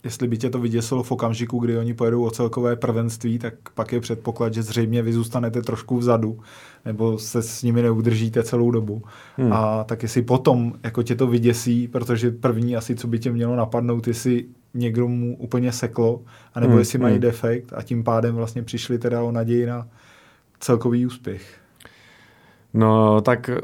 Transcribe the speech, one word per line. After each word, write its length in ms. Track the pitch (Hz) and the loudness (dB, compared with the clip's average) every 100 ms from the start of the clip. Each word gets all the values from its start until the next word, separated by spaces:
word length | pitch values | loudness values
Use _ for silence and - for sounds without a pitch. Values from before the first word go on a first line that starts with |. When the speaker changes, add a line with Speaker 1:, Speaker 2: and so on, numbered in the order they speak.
Speaker 1:
jestli 240 | 123 - 120 | -12 -4 -2
by 100 | 113 | -2
tě 120 | 127 | -2
to 80 | 127 | -2
vyděsilo 440 | 120 113 113 131 | 0 0 0 -2
v 100 | 120 | -2
okamžiku, 460 | 123 117 113 117 123 | -2 0 -2 -2 -2
kdy 200 | 117 117 | 0 0
oni 160 | 117 | -2
pojedou 300 | 117 117 120 | 0 0 2
o 60 | 113 | 0
celkové 460 | 113 117 123 120 117 | 0 -2 0 0 0
prvenství, 600 | 120 117 117 113 120 117 | 0 0 -2 -2 -2 -2
tak 160 | 117 - - | -4 -10 -10
pak 180 | - 110 | -6 -2
je 80 | 120 | -2
předpoklad, 540 | 117 113 120 113 117 | -2 -4 -6 -2 -2
že 80 | 110 | -2
zřejmě 400 | 107 117 113 120 | -2 0 2 0
vy 100 | 113 | 2
zůstanete 500 | 117 113 123 117 120 | 0 0 -2 -2 -2
trošku 340 | 113 113 - 123 | -2 -4 -2 0
vzadu, 420 | 120 113 110 110 - - - - | 4 4 2 -4 -14 -20 -20 -12
nebo 340 | 117 107 113 110 | -8 -2 0 0
se 240 | - 117 | -2 -4
s 200 | 113 - | -4 -2
nimi 200 | 120 117 | 0 4
neudržíte 600 | 117 113 113 110 113 117 | 4 2 0 0 0 -2
celou 280 | 113 120 120 | 0 2 2
dobu. 320 | 117 107 110 - - - - | 2 -2 -6 -12 -20 -14 -2
Speaker 2:
Hmm. 160 | 127 | 0
Speaker 1:
A 320 | 113 107 110 | 2 2 -2
tak 180 | 107 113 | -4 -6
jestli 200 | 113 127 | -2 -2
potom 500 | 117 127 139 123 117 - | 2 2 4 4 2 -4
jako 180 | 113 117 | -6 -4
tě 120 | 117 | -2
to 120 | 120 131 | 0 2
vyděsí, 600 | 120 117 113 120 120 120 | 4 4 2 2 0 0
protože 420 | 123 117 117 120 | -4 -2 0 0
první 460 | 117 127 113 120 117 | 0 0 0 0 -2
asi, 200 | 110 117 | -4 -6
co 100 | 117 | -4
by 100 | 117 | -2
tě 140 | 123 | -2
mělo 240 | 117 117 123 | -2 0 0
napadnout, 520 | 110 120 120 120 113 | 0 0 0 -2 -2
jestli 360 | 113 127 120 120 - _ | -2 0 0 -2 -14 _
někdo 340 | 123 120 113 120 | -4 -2 0 0
mu 280 | 123 120 123 | 0 -2 -6
úplně 360 | 117 123 123 | -4 -2 0
seklo, 500 | 117 117 120 117 123 - - - | -2 -4 0 0 0 -6 -20 -12
anebo 160 | - 117 | 0 6
Speaker 2:
Hmm, 60 | 117 | 6
Speaker 1:
jestli 200 | 120 127 | 4 2
mají 160 | 123 | 2
Speaker 2:
hmm. 60 | 104 | 4
Speaker 1:
defekt 520 | 120 113 117 117 - - | 2 0 -2 -2 -4 -12
a 60 | |
tím 220 | 110 120 | -4 -2
pádem 300 | 117 113 117 | 0 2 0
vlastně 280 | 117 113 117 | -2 -4 -6
přišli 360 | 113 117 - 117 | -8 -8 -4 -2
teda 240 | 120 117 | 0 0
o 100 | 117 | 0
naději 340 | 117 113 120 120 | -2 0 2 0
na 220 | 120 117 - - - - _ _ _ | -4 -10 -20 -20 -20 -20 _ _ _
celkový 460 | - 117 120 120 123 | -4 -2 0 0 -2
úspěch. 360 | - - 95 - - _ _ - _ - - - _ _ _ _ | -6 -12 -12 -16 -20 _ _ -20 _ -20 -20 -20 _ _ _ _
Speaker 2:
No, 460 | 113 110 110 107 107 | 2 6 6 6 6
tak 300 | 107 120 123 123 | 4 2 0 -6